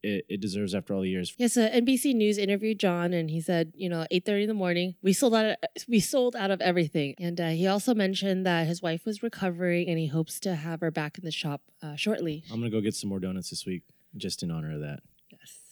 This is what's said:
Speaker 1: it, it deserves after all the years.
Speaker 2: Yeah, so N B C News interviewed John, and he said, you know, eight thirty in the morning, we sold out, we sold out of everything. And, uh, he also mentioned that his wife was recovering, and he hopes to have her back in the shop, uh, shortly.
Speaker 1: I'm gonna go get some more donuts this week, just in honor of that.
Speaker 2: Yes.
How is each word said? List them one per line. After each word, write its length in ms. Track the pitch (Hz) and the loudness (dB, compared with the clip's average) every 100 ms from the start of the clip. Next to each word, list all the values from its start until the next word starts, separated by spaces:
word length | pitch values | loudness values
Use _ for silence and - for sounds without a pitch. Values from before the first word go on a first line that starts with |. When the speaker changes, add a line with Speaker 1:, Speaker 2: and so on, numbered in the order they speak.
Speaker 1:
it, 220 | 104 101 - | -2 -2 -4
it 100 | 101 | -4
deserves 340 | 101 95 104 | -4 -2 -2
after 200 | 98 - | -2 -2
all 80 | 95 | -2
the 80 | 95 | 0
years. 240 | 92 175 - | -2 -4 0
Speaker 2:
Yeah, 120 | 240 | 2
so 160 | 240 220 | 4 4
N 140 | 247 | 4
B 100 | 240 262 | 2 2
C 160 | 294 | 2
News 240 | 240 214 202 | 4 4 2
interviewed 420 | 196 202 220 214 | 0 0 0 2
John, 320 | 196 175 175 | 2 2 2
and 160 | 175 160 | 0 0
he 100 | 165 | -2
said, 320 | 160 175 165 - | 0 0 0 -2
you 100 | 185 | -4
know, 160 | 170 160 | -2 0
eight 140 | 180 | 0
thirty 200 | 196 202 | 2 0
in 40 | 208 | 0
the 60 | |
morning, 400 | 214 180 175 180 180 | 0 0 0 0 0
we 100 | 190 | 2
sold 220 | 185 262 | 4 4
out, 220 | 220 220 - - - - | 4 2 0 -6 -8 2
we 140 | 233 | 2
sold 340 | 165 277 247 | 4 2 2
out 160 | 233 196 | 0 0
of 120 | 190 | 2
everything. 540 | 185 175 156 165 143 - | 4 4 2 0 -2 -2
And, 200 | 175 175 | -6 -2
uh, 100 | 165 | 0
he 160 | 160 190 | 2 2
also 260 | 202 196 | 2 2
mentioned 540 | 220 190 190 196 185 185 | 2 2 0 0 0 2
that 200 | 170 160 | 2 2
his 140 | 170 | -2
wife 240 | 175 160 | -2 -4
was 180 | - 208 | -4 -6
recovering, 680 | 233 - 190 170 180 175 175 | -6 -2 -4 0 0 0 0
and 80 | 165 | 0
he 80 | 160 | 0
hopes 340 | 156 160 - | 0 -2 -4
to 140 | 190 | -4
have 260 | 170 160 165 | -4 -4 -2
her 100 | 165 | -2
back 280 | 160 151 - | -2 -6 -6
in 60 | 175 | -8
the 40 | |
shop, 300 | 151 156 143 _ _ | -6 -4 -6 _ _
uh, 140 | 156 147 | -12 -4
shortly. 480 | 208 214 165 151 160 | -2 0 -2 -6 -6
Speaker 1:
I'm 100 | 113 | -4
gonna 100 | 117 | -2
go 100 | 110 | 0
get 140 | 104 | 0
some 160 | 101 101 | -2 -4
more 100 | 98 | -4
donuts 300 | 92 92 90 | -4 -6 -6
this 160 | 85 - | -10 -6
week, 160 | 90 _ _ _ 101 | -8 _ _ _ -10
just 260 | 95 - | -8 -6
in 80 | 85 | -4
honor 220 | 80 78 | -4 -4
of 80 | 156 | -6
that. 200 | 76 - _ _ _ | -8 -10 _ _ _
Speaker 2:
Yes. 280 | - - - - | -20 -20 -20 -20